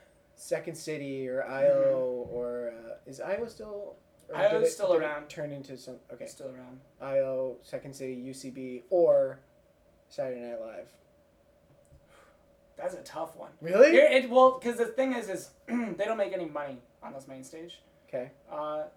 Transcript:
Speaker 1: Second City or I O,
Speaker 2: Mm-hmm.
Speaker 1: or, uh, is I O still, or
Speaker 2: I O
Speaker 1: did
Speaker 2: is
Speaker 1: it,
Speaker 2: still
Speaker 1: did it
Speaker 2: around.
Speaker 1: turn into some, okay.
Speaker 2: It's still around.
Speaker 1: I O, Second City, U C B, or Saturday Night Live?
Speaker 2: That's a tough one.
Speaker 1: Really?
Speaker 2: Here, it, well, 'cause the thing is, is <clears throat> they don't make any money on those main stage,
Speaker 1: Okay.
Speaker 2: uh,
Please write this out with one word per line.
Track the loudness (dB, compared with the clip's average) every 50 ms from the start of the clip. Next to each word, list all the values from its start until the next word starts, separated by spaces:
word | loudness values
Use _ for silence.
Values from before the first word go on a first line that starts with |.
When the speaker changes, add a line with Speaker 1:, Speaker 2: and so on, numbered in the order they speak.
| _ _ _ _ _ _ _
Speaker 1:
Second | -20 -6 -6 -4 -4 -4 -8 -10
City | -10 -8 -8 -8 -8 -6 -8 -6 -6 -6 -4
or | -4 -4 -4
I | -4 0 2 4 6
O, | 6 6 4 4 4 2 0 -2 -2 -4 -6
Speaker 2:
Mm-hmm. | -6 -6
Speaker 1:
or, | -6 -6 -6 -6 -6 -8 -8 -10
uh, | -12 -14 -16 -16 -16 -16
is | -18 -14 -12
I | -8 -6 -6
O | -6 -6
still, | -8 -10 -14 -14 -12 -12 -12 -12 -14 -16 -18 _ _ _ _ _ -12
or | -4
Speaker 2:
I | 2 2
O | 4 4
Speaker 1:
did | 4 4
Speaker 2:
is | 2
Speaker 1:
it, | 2
Speaker 2:
still | 0 2 2 4
Speaker 1:
did | 4 2
it |
Speaker 2:
around. | 0 -2 -6 -8 -10
Speaker 1:
turn | -10 -8 -8 -8 -8
into | -10 -12 -14 -16
some, | -14 -14 -16 -16 -16 -16 -18 -16
okay. | -14 -14
Speaker 2:
It's | -14 -14
still | -14 -14 -14
around. | -14 -14 -18 -20 -20 -20 -20 _ _ _
Speaker 1:
I | -6 0 0 2
O, | 2 2 0 -2 -2 -4 -6 -8 -12
Second | -12 -10 -10 -10 -12 -12
City, | -10 -8 -8 -8
U | -8 -10 -10 -12
C | -12 -12 -12
B, | -12 -10 -10 -10 -10 -12 -4 0
or | 4 6 6 8 8 6 6 4 0 -6 -14 _ _ _ _ _ _ _ _ _ _ _ _ _
Saturday | -8 -6 -6 -6 -6 -8
Night | -8 -8 -8 -8
Live? | -10 -10 -12 -14 -16 -18 _ _ _ _ _ _ _ _ _ _ _ _ _ _ _ _ _ _ _ _ -20 -20 _ _ _ -20 _ _ _ _ _ _ _ _ _ _ _
Speaker 2:
That's | -8 -6 -6 -6
a | -6 -10
tough | -12 -8 -8 -8 -8 -10
one. | -14 -16 -18 -16 _ -4
Speaker 1:
Really? | 2 8 10 10 10 10
Speaker 2:
Here, | 10 8 8
it, | 6 4 2 4
well, | 6 8 8 8 6
'cause | 4 -2 -4 -2
the | -2 -2
thing | -2 0 0 0 0 -2
is, | -4 -4 -6
is | -8 -8 -10 -12 -20 _
<clears throat> | _ -6
they | -4 -4 -4 -4 -4 -4 -2
don't | -2 0 0
make | -2 -2 -2
any | -6 -6
money | -8 -8 -8 -8 -8 -10 -14 -18 _ _ _ -18
on | -16 -16
those | -16 -16
main | -16 -16 -16 -16
stage, | -16 -16 -16 -16 -16 -18 -20 _ _ _ _ _ _
Speaker 1:
Okay. | -8 -8 -8 -8 -12 _ _ -12
Speaker 2:
uh, | -8 -8 -6 -4 -4 -6 -6 -8 -12